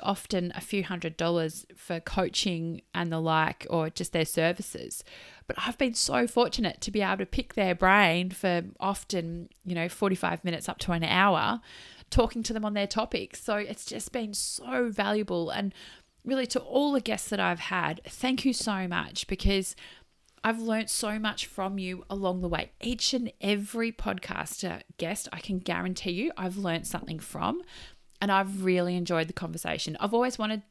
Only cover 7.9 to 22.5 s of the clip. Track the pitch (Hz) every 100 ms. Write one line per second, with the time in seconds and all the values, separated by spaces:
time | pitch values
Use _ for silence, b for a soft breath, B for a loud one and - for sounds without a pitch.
7.9 | 202 190 170 185 185 190 175 175 - 190
8.9 | 202 - 185 165 170 170 - 185 170 170
9.9 | - 202 185 170 170 180 165 - - -
10.9 | 170 165 180 202 170 - 233 B B B
11.9 | B - - 226 240 220 220 214 208 202
12.9 | 220 214 - - - - 208 208 226 -
13.9 | 220 - 247 220 202 - - 240 254 240
14.9 | 202 202 214 208 175 170 - 202 B B
15.9 | B B _ - 269 247 - - 254 294
16.9 | 277 226 214 - 202 185 170 - 185 170
17.9 | 175 - - 254 262 269 247 - 196 185
18.9 | 175 160 - - 190 208 196 190 - B
19.9 | B B _ _ _ 220 226 226 220 220
20.9 | - 214 214 214 - - - 190 196 185
21.9 | 185 - 196 190 180 180